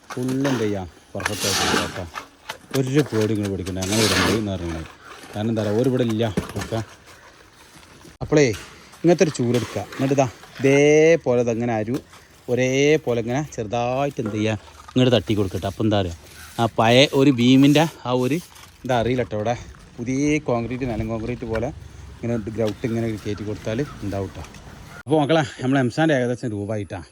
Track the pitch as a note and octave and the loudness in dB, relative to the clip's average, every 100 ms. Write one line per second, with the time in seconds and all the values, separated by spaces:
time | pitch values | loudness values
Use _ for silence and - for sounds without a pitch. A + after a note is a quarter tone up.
0 | - - B2+ C3 C#3 B2+ A2 G2 F2+ - | -12 -6 -4 0 0 0 0 -2 -6 -14
1 | - G2+ F#2 G#2 G2+ F#2 F2+ - - - | -14 -8 -6 -4 -2 -2 0 -2 -2 -8
2 | F2 - - _ - - - C3+ C3 C#3 | -12 -14 -18 _ -16 -16 -6 -2 2 2
3 | B2+ A2 G#2+ G#2+ G2+ F#2+ F#2 F#2 F#2 G#2+ | 2 0 0 0 -2 -4 -6 -6 -2 0
4 | G#2+ F#2+ F2+ A2 G#2 F#2 E2+ D#2+ D#2 - | 2 2 2 0 -2 -4 -6 -8 -10 -18
5 | - - - G#2 A2 A2 G#2+ G#2+ C3 B2+ | -20 -20 -14 -6 -2 -2 0 2 2 2
6 | A#2+ A2 A2+ F2+ - G#2 F2+ A2+ G#2+ - | 0 0 -2 -2 -6 -8 -6 -6 -6 -14
7 | - - - - - - - - - - | -20 -20 -20 -20 -20 -20 -20 -20 -20 -20
8 | - - - D3+ C3+ G2+ - - - - | -20 -14 0 4 4 2 -8 -20 -20 -2
9 | E3 E3+ F3 - A#2+ A#2+ G#2+ G#2 F#2 - | 2 4 2 2 0 0 -2 -6 -8 -4
10 | C3+ C#3 B2+ - - - C3+ C#3 D3 D3+ | 0 2 0 -2 -18 -2 4 6 6 6
11 | D#3 E3 - B2 A#2+ A2+ A#2+ A2 G#2+ C#3 | 6 4 2 0 0 -2 -2 -2 -2 -6
12 | - - - - - B2 B2+ C3 C#3+ D#3 | -8 -20 -20 -18 -4 0 0 2 4 4
13 | - A#2 A2+ B2+ D3+ - G#2 A#2+ A#2+ B2+ | 2 -2 -2 -4 -4 -8 -6 -4 -2 -2
14 | C#3+ - A2 G#2+ G#2+ A2 - - - B2+ | -2 -4 -4 -2 -2 -2 -6 -20 -4 2
15 | B2+ A2+ - G#2 F#2+ F#2 G2 - A2 G#2 | 4 4 2 0 0 -2 -6 -2 0 0
16 | F2+ E2 - - - - A#2 - A#2 B2 | -2 -6 -16 -20 -12 -2 -2 2 4 6
17 | D3 C#3 C3+ B2 B2 C3 C#3+ D3 E3 - | 6 4 4 4 6 8 8 6 2 -2
18 | A#2+ B2+ B2+ D#3+ - - - - A#2 B2 | -4 -2 0 -2 -6 -18 -20 -12 -2 0
19 | A2+ B2+ A#2 G#2+ G#2+ A#2+ - - - - | 0 0 -2 -4 -4 -4 -8 -20 -20 -10
20 | A#2+ C3 D3 D3+ D3 A#2 A#2 B2 C3 A2 | -4 -2 0 0 0 -2 -2 -4 -4 -4
21 | A2 A2+ A2+ B2 A#2 A2+ A#2 - - - | -4 -4 -6 -6 -6 -4 -4 -8 -16 -20
22 | - - A#2 A#2 G#2 A2 A2 G2+ A#2+ A2+ | -20 -10 -4 -4 -4 -2 -2 -2 -4 -2
23 | A2+ G#2+ G#2+ G2+ G#2 G2+ A#2 A2 C#3+ - | -2 -4 -6 -6 -6 -8 -6 -4 -6 -8
24 | G2+ G2 F#2+ - D#2+ - - - - - | -8 -6 -6 -10 -16 -18 -20 -20 -18 -16
25 | - D#3 C#3+ D#3+ C3+ - B2+ C#3 B2 D3+ | -2 0 2 2 0 -4 0 0 0 0
26 | D#3+ C3+ A#2+ A#2+ B2+ G#2 G2+ G#2+ G2+ F#2+ | 2 2 0 -2 -6 -6 -6 -6 -6 -10
27 | D#2+ | -14